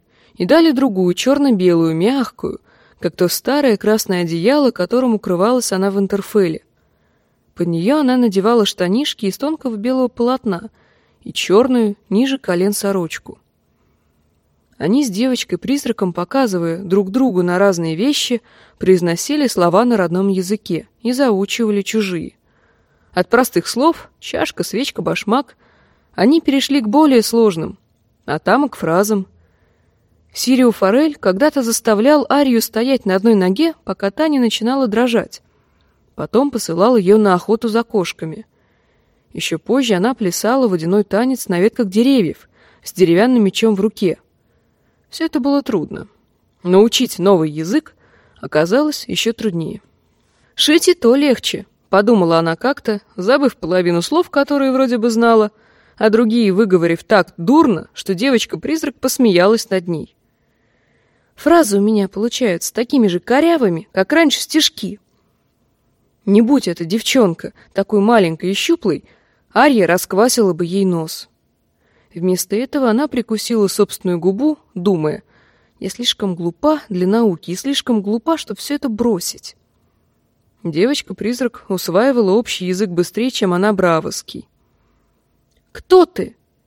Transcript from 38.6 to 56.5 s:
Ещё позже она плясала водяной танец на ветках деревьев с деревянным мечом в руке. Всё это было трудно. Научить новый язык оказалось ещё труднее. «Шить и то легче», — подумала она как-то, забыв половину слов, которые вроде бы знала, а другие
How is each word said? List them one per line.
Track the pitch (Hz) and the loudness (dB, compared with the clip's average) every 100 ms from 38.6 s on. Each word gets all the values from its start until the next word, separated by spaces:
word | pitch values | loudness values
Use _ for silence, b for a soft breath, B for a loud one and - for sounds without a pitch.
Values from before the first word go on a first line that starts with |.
| _ _ _ _ _ _ _ | _ _ _ _ _ _ _
Ещё | - - 160 | -12 -8 -6
позже | - 247 247 | -2 0 0
она | 185 214 262 | 0 0 -2
плясала | 190 170 208 262 247 | -4 -2 -2 0 0
водяной | 185 160 196 | 0 0 0
танец | 202 196 254 254 - | 0 -2 -2 -2 -4
на | 175 | 0
ветках | 202 - 214 | 0 0 -2
деревьев | 190 247 269 170 - _ b b b | 0 2 2 0 -4 _ b b b
с | - | -12
деревянным | - 180 170 240 247 | 0 2 4 4 2
мечом | 202 - 226 196 | 2 2 0 2
в | |
руке. | 208 - 185 151 _ _ _ _ _ _ _ _ _ | -2 -2 -4 -4 _ _ _ _ _ _ _ _ _
Всё | - 320 | -8 -4
это | 311 | -2
было | 254 285 | 0 0
трудно. | 269 208 147 - - _ _ _ _ _ | 0 -4 -4 -10 -16 _ _ _ _ _
Научить | 175 185 226 - 240 - | 2 4 4 2 -2 0
новый | 180 190 160 | 2 2 2
язык | 151 160 269 - b b b b b | -4 -4 -4 -4 b b b b b
оказалось | - 151 170 233 302 285 - | -4 -2 2 2 0 -4 -8
ещё | 185 226 | -4 -4
труднее. | 226 220 170 160 - - _ _ _ _ _ _ - | -2 -4 -4 -6 -10 -18 _ _ _ _ _ _ -2
«Шить | - 320 - | 2 2 2
и | |
то | 349 233 269 | 2 2 4
легче», — | 285 233 - - - _ _ | 2 0 -2 -10 -12 _ _
подумала | 190 208 226 170 165 | 2 4 4 4 2
она | 165 165 | 0 -2
как-то, | 247 277 - 208 - - | -4 -4 -4 -6 -8 -6
забыв | 185 277 277 - | 0 2 2 -2
половину | 160 185 175 170 | -2 0 0 0
слов, | 170 302 359 | 0 -2 0
которые | - 277 285 269 | -2 0 0 0
вроде | 262 262 240 | 0 0 0
бы | 233 | 0
знала, | 226 233 226 208 b b b b b | 2 4 4 2 b b b b b
а | 220 | 2
другие | 220 233 233 214 | 2 2 2 2